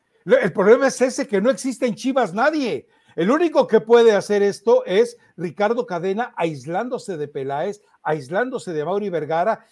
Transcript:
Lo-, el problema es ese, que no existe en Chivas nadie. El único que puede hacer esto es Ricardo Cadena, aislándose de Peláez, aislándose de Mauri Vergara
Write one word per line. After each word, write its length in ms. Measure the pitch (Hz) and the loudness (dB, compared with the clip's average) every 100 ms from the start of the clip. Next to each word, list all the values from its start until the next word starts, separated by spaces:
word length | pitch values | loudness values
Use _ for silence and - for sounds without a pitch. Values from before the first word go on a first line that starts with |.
| _ _ | _ _
Lo-, 140 | 175 262 | 2 2
el 140 | 196 | 2
problema 360 | 208 196 262 269 | 2 4 6 4
es 120 | - | 0
ese, 260 | 254 254 262 | -2 -2 -2
que 140 | 196 | 0
no 80 | 226 | 0
existe 360 | 254 262 226 247 | 0 -4 -4 -4
en 80 | |
Chivas 400 | 190 254 262 214 | -2 -2 -2 -2
nadie. 520 | 196 277 311 247 135 - _ _ - | 0 0 0 -2 -6 -10 _ _ -2
El 140 | 180 | 0
único 360 | 311 339 311 - | 2 2 0 2
que 140 | 214 | 2
puede 320 | 220 233 233 | 6 6 6
hacer 280 | 202 - 202 | 4 2 0
esto 420 | 202 - 226 254 202 | 0 0 2 2 2
es 300 | 190 233 - _ - | 0 0 -4 _ -10
Ricardo 500 | 175 - 208 240 196 | -8 -2 -2 -2 -4
Cadena, 460 | 170 190 196 240 - | -4 -4 -4 -6 -4
aislándose 800 | 170 147 131 180 240 240 - 165 | -4 -6 -6 -6 -6 -8 -8 -10
de 100 | 147 | -8
Peláez, 540 | 147 135 143 185 202 _ _ | -8 -6 -4 -6 -8 _ _
aislándose 720 | 156 156 131 185 254 247 180 | -6 -6 -4 -4 -4 -6 -8
de 120 | 156 | -6
Mauri 240 | 151 202 208 | -4 -4 -4
Vergara 560 | 170 147 160 196 214 _ | -4 -2 -2 0 -4 _